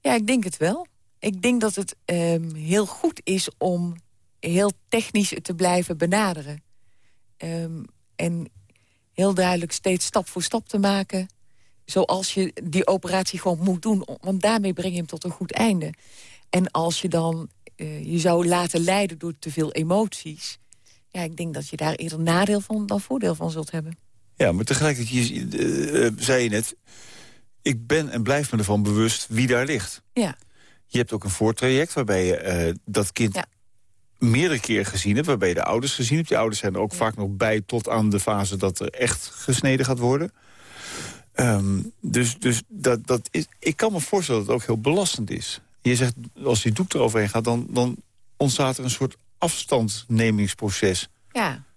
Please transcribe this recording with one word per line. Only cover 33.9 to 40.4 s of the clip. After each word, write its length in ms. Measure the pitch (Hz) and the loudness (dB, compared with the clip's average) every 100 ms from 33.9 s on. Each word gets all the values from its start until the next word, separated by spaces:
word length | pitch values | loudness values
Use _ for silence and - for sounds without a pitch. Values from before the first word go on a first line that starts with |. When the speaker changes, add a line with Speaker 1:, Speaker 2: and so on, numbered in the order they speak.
| _ _ _ | _ _ _
Speaker 2:
meerdere 420 | 120 117 170 131 | 2 4 4 0
keren 260 | - 107 98 | 0 0 0
gezien 280 | 101 101 | -2 0
hebt... 120 | 107 165 | 2 2
waarbij 220 | 117 95 | 2 2
je 60 | |
de 100 | 82 | 2
ouders 300 | - 113 139 | 0 0 0
gezien 220 | - 117 151 | -2 0 0
hebt. 120 | 160 | 2
Die 100 | - | 2
ouders 220 | 113 107 | 2 0
zijn 140 | 101 | -2
er 60 | 92 | 0
ook 100 | 104 | -2
Speaker 1:
Ja. 60 | - | 0
Speaker 2:
vaak 200 | 110 107 | -2 0
nog 120 | 98 | -4
bij 300 | 98 113 107 | 0 0 0
tot 280 | 98 120 - | -2 -4 0
aan 220 | 113 107 | 2 2
de 100 | 101 | 2
fase 360 | 113 104 98 95 | 2 0 -2 0
dat 240 | 95 90 | -2 -2
er 100 | 87 | -8
echt 400 | - 120 - - | -2 -2 -2 -8
gesneden 540 | - - 123 139 131 127 | -8 -2 0 2 2 0
gaat 120 | 123 | 2
worden. 340 | 120 139 180 _ | 2 2 -2 _